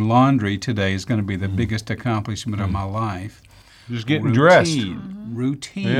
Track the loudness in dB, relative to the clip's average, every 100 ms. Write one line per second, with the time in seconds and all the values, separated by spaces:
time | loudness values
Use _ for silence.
0 | 4 4 4 4 0 -2 -2 0 0 -2
1 | -2 -2 -2 -2 -2 -2 -2 -2 -4 -6
2 | -4 -4 -4 -6 -6 -4 -2 -2 -4 -4
3 | -4 -6 -10 -14 -20 -20 -20 -20 -10 -8
4 | -2 -2 2 4 8 8 6 0 -2 -6
5 | -12 -12 -10 -4 -4 -4 -8 -6 -2 0